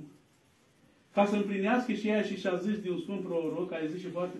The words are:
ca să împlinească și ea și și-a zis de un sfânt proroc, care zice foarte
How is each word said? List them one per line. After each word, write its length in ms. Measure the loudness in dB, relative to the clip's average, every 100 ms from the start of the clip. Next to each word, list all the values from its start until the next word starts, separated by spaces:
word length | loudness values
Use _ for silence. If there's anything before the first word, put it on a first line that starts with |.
| -10 -18 _ _ _ _ _ _ -20 _ _
ca 120 | 4 4
să 100 | 4
împlinească 580 | 2 0 2 2 2
și 140 | 0 2
ea 140 | 2
și 180 | 0 -2
și-a 160 | 0 0
zis 240 | 0 -2
de 100 | -2
un 100 | -4
sfânt 220 | -4 -6
proroc, 480 | -2 -2 0 -2 -4
care 180 | -4 -4
zice 200 | -4 -6
foarte 300 | -4 -4 -6